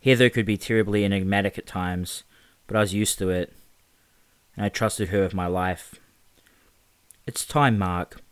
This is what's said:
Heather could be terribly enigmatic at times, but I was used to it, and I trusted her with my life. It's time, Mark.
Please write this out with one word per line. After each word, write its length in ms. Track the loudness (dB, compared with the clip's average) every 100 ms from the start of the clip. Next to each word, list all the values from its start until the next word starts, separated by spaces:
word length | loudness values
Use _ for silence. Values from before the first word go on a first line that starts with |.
Heather 280 | 4 6 6
could 160 | 4 -2
be 100 | -2
terribly 480 | 0 0 2 2 2
enigmatic 540 | 0 0 0 0 -4
at 80 | -10
times, 560 | -6 -4 -4 -6 -10 -16 _ _ _ -4
but 100 | 0
I 40 |
was 140 | 2 2
used 240 | 0 0
to 100 | 0
it, 240 | 0 -2 -10 -20 _ _ _ _ _ _ _ _ -4
and 80 | -4
I 40 |
trusted 400 | -2 -2 -2 -2
her 120 | 0
with 120 | 0
my 140 | -2 -2
life. 480 | -2 -2 -4 -10 -20 _ _ _ _ _ _ _ _ _ _ _ -16 -12
It's 160 | -8
time, 360 | -4 2 4 4
Mark. 420 | 0 -2 -6 -12 -20